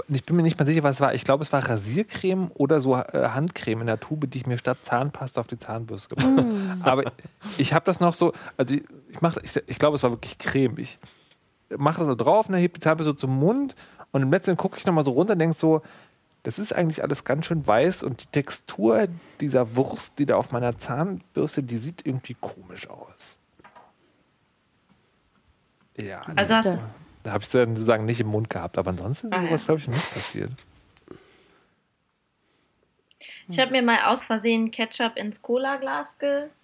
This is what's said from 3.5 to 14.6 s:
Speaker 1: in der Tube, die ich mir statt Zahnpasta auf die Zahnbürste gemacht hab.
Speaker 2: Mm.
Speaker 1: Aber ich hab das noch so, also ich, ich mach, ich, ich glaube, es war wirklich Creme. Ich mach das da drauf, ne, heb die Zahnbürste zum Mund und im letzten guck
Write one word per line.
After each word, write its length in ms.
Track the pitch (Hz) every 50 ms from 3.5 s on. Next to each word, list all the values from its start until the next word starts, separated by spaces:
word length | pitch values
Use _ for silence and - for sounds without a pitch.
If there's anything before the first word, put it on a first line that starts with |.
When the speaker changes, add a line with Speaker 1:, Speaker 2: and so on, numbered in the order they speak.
| - - - - 110 113
Speaker 1:
in 80 | 117 117
der 100 | 110 110
Tube, 320 | - - 151 156 147 135
die 80 | 127 131
ich 80 | 123
mir 120 | 131 123 120
statt 200 | - - 127 - -
Zahnpasta 560 | - - 120 131 147 - - 139 131 - -
auf 80 | 113 -
die 100 | - 117
Zahnbürste 560 | - - 110 113 117 110 107 101 - - -
gemacht 220 | - - 262 269
hab. 80 | 269 254
Speaker 2:
Mm. 360 | 240 220 202 196 190 185 180 175
Speaker 1:
Aber 300 | 165 131 135 135 123 - - - - _ _ - - -
ich 180 | - 143 - 143
hab 100 | - -
das 140 | - 180 -
noch 160 | 180 170 170
so, 180 | - 175 165 - - - - -
also 180 | - 135 120 135
ich, 80 | 147 - - - - - -
ich 120 | - - -
mach, 140 | 170 160 - -
ich, 180 | - - 151 -
ich 120 | - 127 -
glaube, 160 | - 151 151
es 80 | 139 -
war 80 | 123 117
wirklich 260 | 113 - - - -
Creme. 400 | - - - 135 135 123 110 -
Ich 200 | 117 - - - - - - _ _ _ _ _ _ _ _ _ _ - 98
mach 220 | 113 139 147 165 170
das 80 | 170
da 80 | 147 127
drauf, 340 | 110 117 - 208 214 220 -
ne, 100 | 190 180
heb 160 | 175 175 -
die 60 | -
Zahnbürste 360 | - 160 160 160 165 151 143
zum 200 | - - 131 131
Mund 380 | 131 143 175 226 269 285 269 - - - - - - - _ -
und 100 | 139 135
im 80 | 131
letzten 260 | 156 196 - 196 180
guck 220 | 165